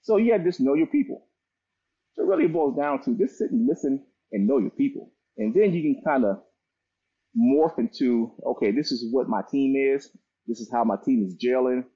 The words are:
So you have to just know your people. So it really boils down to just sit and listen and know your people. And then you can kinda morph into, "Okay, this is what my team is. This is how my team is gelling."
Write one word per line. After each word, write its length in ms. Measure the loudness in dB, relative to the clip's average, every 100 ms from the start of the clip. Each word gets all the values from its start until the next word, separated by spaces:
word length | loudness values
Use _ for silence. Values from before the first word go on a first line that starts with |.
So 160 | 2 2
you 160 | 4
have 80 | 4
to 60 | 2
just 100 | 0
know 140 | 2
your 140 | 2 2
people. 400 | 2 0 -6 _ _ _ _ _ _ _ _ _ -4
So 80 |
it 40 | 0
really 220 | 2 2
boils 260 | 2 0 0
down 260 | -2 -2
to 120 | -2 -2
just 220 | -2 -2
sit 140 | -2
and 140 | 0 0
listen 380 | 0 -2 -4 -8 _ _
and 120 | -2 0
know 120 | 0
your 140 | -2
people. 420 | -2 -4 -4 -18 _ _ -6
And 160 | -2
then 180 | 2 2
you 80 | 2
can 140 | -2 -2 0
kinda 360 | 0 0 -2 _ _ _ _ _ _ _ _ _ 0
morph 400 | 2 4 2 0
into, 540 | -6 -2 0 0 -2 -6 -6
"Okay, 260 | -2 0
this 200 | 0 -2
is 180 | -6 -2
what 160 | -2 -2
my 120 | -4 -2
team 280 | -2 0 2
is. 320 | 0 0 -6 -20 _ _ -10
This 140 | -10
is 100 | -4
how 140 | -2
my 140 | 0 0 0
team 180 | 0 0
is 120 | -2
gelling." 480 | 0 0 0 -2 -6